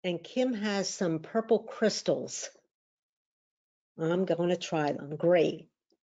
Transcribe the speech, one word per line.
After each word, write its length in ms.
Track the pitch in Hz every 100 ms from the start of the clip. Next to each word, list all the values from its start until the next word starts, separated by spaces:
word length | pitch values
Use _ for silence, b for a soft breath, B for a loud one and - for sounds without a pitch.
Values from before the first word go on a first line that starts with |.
And 200 | 185 170
Kim 300 | - 254 254
has 360 | 220 214 202 185
some 320 | - 180 160
purple 400 | - 226 220 214
crystals. 880 | - - 214 - - 143 117 - - - _ _ _ _ _ _ _ _ _ _ _ _ _ -
I'm 260 | 160 175
gonna 320 | 185 165 175 175
try 340 | - 165 147
them. 240 | 143 143 151
Great. 520 | 170 180 156 160 - _ _ _